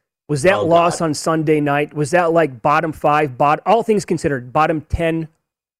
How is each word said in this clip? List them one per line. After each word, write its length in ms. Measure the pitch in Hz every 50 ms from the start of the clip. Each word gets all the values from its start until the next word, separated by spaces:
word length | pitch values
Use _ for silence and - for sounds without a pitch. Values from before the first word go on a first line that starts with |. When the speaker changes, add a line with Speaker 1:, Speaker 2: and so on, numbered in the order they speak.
| _ _ _ _ _ -
Speaker 1:
Was 120 | 151 139
that 140 | 127 185 196
Speaker 2:
Oh, 100 | 208 202
Speaker 1:
loss 340 | 160 165 170 170 175 170 -
Speaker 2:
God. 60 | 175
Speaker 1:
on 80 | 160 147
Sunday 480 | - - 170 160 160 156 151 156 151
night, 320 | 147 143 143 143 147 147 -
was 180 | 151 147 127
that, 220 | 165 175 180 165 165
like, 280 | 165 160 147 131 113
bottom 300 | - 151 143 156 160 160
five, 460 | 151 - - 151 147 151 156 143 123 117
bot-, 240 | 147 143 147 202 -
all 160 | - 196 233
things 220 | 226 - 214 202 147
considered, 480 | - 185 156 - 160 143 127 120 127
bottom 300 | 117 151 156 175 165 156
ten 480 | 143 - - - 170 165 165 165 165 156 _ _ _ _ _ _ _ _ _